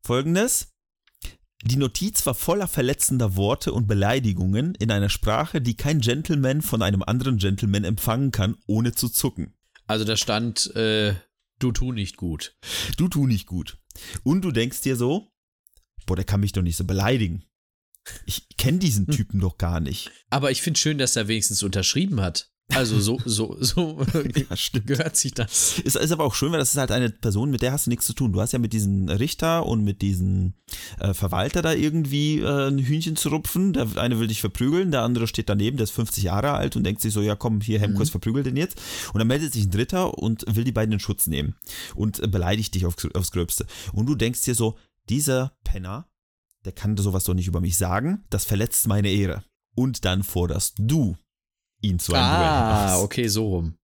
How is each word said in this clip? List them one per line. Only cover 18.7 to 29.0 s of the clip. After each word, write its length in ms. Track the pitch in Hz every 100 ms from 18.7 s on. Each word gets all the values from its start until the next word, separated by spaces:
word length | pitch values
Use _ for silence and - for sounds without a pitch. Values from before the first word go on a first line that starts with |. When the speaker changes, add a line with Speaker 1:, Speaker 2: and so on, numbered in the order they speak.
| 180
Speaker 1:
diesen 280 | 185 104 -
Speaker 2:
Hm. 80 | 143
Speaker 1:
Typen 240 | 107 98
doch 180 | 90 -
gar 220 | 85 85
nicht.“ 320 | 73 90 - - _
Speaker 2:
Aber 220 | 131 139
ich 100 | 131
find's 180 | - 151
schön, 180 | 151 151
dass 160 | 127 127
er 120 | 104
wenigstens 360 | 110 - 101
unterschrieben 580 | 101 95 92 139 190 131
hat. 280 | 95 - - _ _
Also 280 | 135 123 107
so, 200 | 101 123 120
so, 320 | 110 110 -
so 460 | 131 - 165 156 131 165
Speaker 1:
<laughs> 260 | 135 143 131
Ja, 60 | -
stimmt. 320 | - 123 107
Speaker 2:
gehört 300 | 139 160 -
sich 160 | 135
das. 460 | - 113 - - -
Speaker 1:
Ist, 180 | 123 -
ist 140 | 156
aber 100 | 165
auch 100 | 147
schön, 200 | - 143
weil 60 | 165
das 120 | 135
ist 60 | 117
halt 140 | 110
eine 180 | 117 123
Person, 420 | - 120 101 139
mit 100 | 131
der 120 | 123
hast 120 | 143 -
du 40 |
nichts 160 | 120 -
zu 80 |
tun. 180 | - 127
Du 80 | 95
hast 140 | 110
ja 60 | 127
mit 120 | 113
diesem 380 | 113 98 98